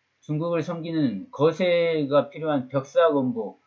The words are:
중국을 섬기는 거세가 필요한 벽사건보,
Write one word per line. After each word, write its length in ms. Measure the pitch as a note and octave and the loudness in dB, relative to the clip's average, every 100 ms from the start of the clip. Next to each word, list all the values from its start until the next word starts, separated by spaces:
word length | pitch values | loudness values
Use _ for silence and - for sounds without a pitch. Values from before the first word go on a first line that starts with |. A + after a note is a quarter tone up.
| _ _ | _ _
중국을 420 | - D3+ E3+ E3+ | -8 -4 -2 -2
섬기는 680 | D#3+ E3+ D#3+ D#3+ C#3 G2+ F#2 | -4 -6 -6 -2 0 -2 -8
거세가 1000 | - D3+ D#3+ F#3 E3+ E3+ D#3+ C#3+ C#3+ C#3 | 0 0 2 0 2 2 0 2 2 0
필요한 380 | D#3+ D#3 D3 B2+ | -2 -2 -2 -2
벽사건보, 920 | C#3 C3+ F3 E3 C#3+ B2+ A2+ G2+ - | -4 0 4 4 4 0 -2 -6 -10